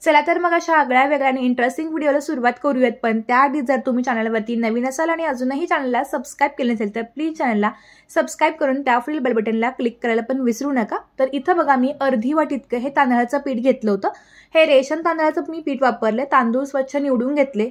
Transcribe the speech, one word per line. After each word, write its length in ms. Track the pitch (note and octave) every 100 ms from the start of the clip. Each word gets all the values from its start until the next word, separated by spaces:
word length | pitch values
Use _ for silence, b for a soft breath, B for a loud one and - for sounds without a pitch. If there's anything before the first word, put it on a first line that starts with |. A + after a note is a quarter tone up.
चला 180 | E4 D4 D#4+
तर 120 | F4+
मग 140 | F4
अशा 240 | E4+ E4+ D#4+
आगळ्या 280 | B3+ B3+ C#4
वेगळ्या 220 | D4 C4+
आणि 120 | C4
इंटरेस्टिंग 480 | B3 B3 B3 B3+ D#4+
व्हिडिओला 320 | D#4 D4 C#4+
सुरुवात 320 | C#4+ C4+ A#3+ A#3+
करूयात. 300 | C#4+ B3+ C4 B3+
पण 180 | A3+ A3
त्याआधी 400 | A3 B3 C#4 D4
जर 160 | B3+ C4 C4
तुम्ही 180 | B3
चॅनलवरती 520 | B3+ A3+ A3+ A3+ A3 A#3
नवीन 300 | A3+ A#3 C4
असाल 220 | C4 D#4+
आणि 140 | E4
अजूनही 420 | D#4+ B3 B3+ C#4 E4+
चॅनलला 380 | E4 C4 A#3+
सबस्क्राईब 480 | C#4 C#4+ - - C#4+ C#4+
केले 140 | A#3+
नसेल 220 | A3+ G#3
तर 80 | A3
प्लीज 340 | A#3 - D#4+ D#4+
चॅनलला 320 | C4 G#3+ G#3 B B B _
सबस्क्राईब 440 | E4 - - D#4
करून 260 | D#4+ C#4 C4+
त्या 160 | C#4 A#3 C4+
बेल 260 | D4+ B3
बटनला 380 | A3+ G#3+ A3+ A#3
क्लिक 280 | C4 A#3+ -
करायला 200 | A#3+ A3+
पण 180 | A3+ C4
विसरू 320 | A#3+ A3 C#4
नका. 240 | C4 G#3 G4+ - -
तर 100 | C4
इथं 240 | C#4 C#4 F4
बघा 200 | C#4+ C4
मी 160 | B3+ D4
अर्धी 320 | C4+ B3 B3
वाटी 220 | D#4 C#4
इतकं 240 | C4+ - A#3+
हे 120 | C4+ C#4+
तांदळाचं 420 | C4 A#3+ A#3+ C#4+
पीठ 180 | C#4+ A#3
घेतलं 340 | C4 C4 G#3+
होतं. 180 | G3 F4+ B B B B
हे 100 | D#4+
रेशन 360 | D#4+ C4+ C4+ D#4+
तांदळाचं 380 | E4 D#4+ D#4 D#4+ D4+
मी 120 | E4
पीठ 220 | D#4 B3+
वापरलं. 420 | C4 A3 A3 A3 C#4
तांदूळ 320 | C4+ A#3 B3
स्वच्छ 320 | C#4 C#4 C4+ C#4+
निवडून 380 | C#4+ B3 B3
घेतले, 360 | D4 C#4 G#3 A#3